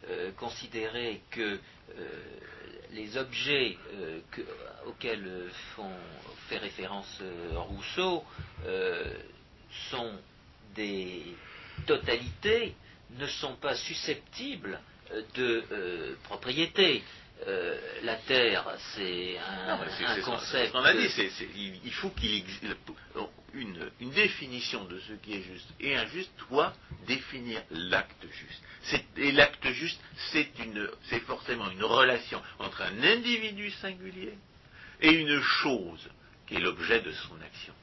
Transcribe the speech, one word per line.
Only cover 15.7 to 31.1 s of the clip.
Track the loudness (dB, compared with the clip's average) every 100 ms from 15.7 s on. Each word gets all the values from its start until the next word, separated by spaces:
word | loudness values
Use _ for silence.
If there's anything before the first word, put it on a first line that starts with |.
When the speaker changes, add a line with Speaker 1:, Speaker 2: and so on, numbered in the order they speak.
Speaker 1:
euh, | -4 -2 -2 -4 -8
propriété. | -8 -6 -2 0 2 6 6 6 0 -16 -18 -8 -2
Euh, | 0 0 -2 -4 -4
la | -2 -4
terre, | 2 6 6 6 0 -6 -8
c'est | -4 -2 -2 -2 -4
un, | -4 -4 0 0
Speaker 2:
Non, |
mais | 0 -2
c'est, |
Speaker 1:
un | 0
Speaker 2:
c'est | 2
ce |
qu'on, | 0
Speaker 1:
concept | -2 0
Speaker 2:
c'est | 2 4
ce |
qu'on | 8
a | 8
dit, | 8 6
c'est, | 4 0
c'est, | 0 -8 -6
il, | -8 -6
il | -8
faut | -4 -4
qu'il | -2 0 0
existe... | -2 -8 -6 -6 -10 -14 -10 -6 -6 -8 -14
Une, | -10 -8 -6 -10 -8
une | -2
définition | 4 4 2 -6 -6 -4 -4
de | -6 -10
ce | -10
qui | -12 -6
est | -6
juste | -6 -12 -14 -4
et | 0 0
injuste | 0 -4 -8 -12 0
doit | 4 4 0 -14 -14 -2
définir | -2 -2 -8 -4 -6 -4
l'acte | -6 2 2 2 -8 -14
juste. | -14 -14 -14 -16 -12
C'est, | -2 -2 -2 2
et | 6
l'acte | 10 8 8 -2
juste, | 0 -2 -6 -10 -8 0
c'est | 2 0 -2
une, | -6 -4 -6 -6
c'est | -4